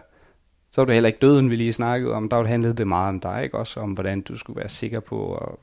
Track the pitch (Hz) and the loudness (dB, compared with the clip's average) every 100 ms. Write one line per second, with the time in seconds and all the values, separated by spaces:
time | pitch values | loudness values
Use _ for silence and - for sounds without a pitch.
0 | - _ _ _ _ _ _ - 131 117 | -6 _ _ _ _ _ _ 0 4 4
1 | 113 110 135 143 131 117 117 113 120 123 | 4 6 6 6 6 2 0 0 -2 0
2 | 123 110 107 120 113 120 117 117 101 90 | -2 -2 0 0 2 2 0 0 0 0
3 | 95 95 90 101 135 107 113 - 107 95 | 0 -4 -6 -6 -6 -6 -8 -8 -8 -4
4 | 95 98 98 113 - - - - 113 113 | -4 -4 -6 -12 -12 -12 -10 -8 -8 -8
5 | - 110 95 - - - | -8 -8 -6 -8 -10 -12